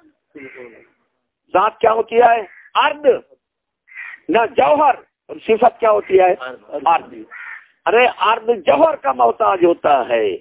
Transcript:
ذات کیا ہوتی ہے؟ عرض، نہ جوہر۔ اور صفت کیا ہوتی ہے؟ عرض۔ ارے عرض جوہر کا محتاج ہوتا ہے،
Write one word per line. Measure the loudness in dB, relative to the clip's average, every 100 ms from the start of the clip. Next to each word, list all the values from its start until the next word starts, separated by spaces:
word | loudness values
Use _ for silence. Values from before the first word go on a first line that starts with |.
| _ _ _ -20 -20 -20 -20 -20 _ _ _ _ _ _ _
ذات | 0 0 0
کیا | 0
ہوتی | 0 -2 2
ہے؟ | 4 2 -4 -18 -8
عرض، | -2 -2 0 0 0 -2 _ _ _ _ _ _ -20 -20 -20 -4
نہ | -2 -2 -2
جوہر۔ | 0 2 0 -2 -6 _ -20
اور | -16 -4
صفت | 0 0 0
کیا | 0
ہوتی | 0 0 2
ہے؟ | 2 0 -6 -18 -14 -6
عرض۔ | 0 -2 -2 -20 -20 -20 -20 -20 _ _ -2
ارے | 2 2 0
عرض | -2 -2 -2 -4 0
جوہر | 2 2 0
کا | -6
محتاج | 0 0 0 -2 2
ہوتا | 0 0 0 0 0
ہے، | -2 -2 -4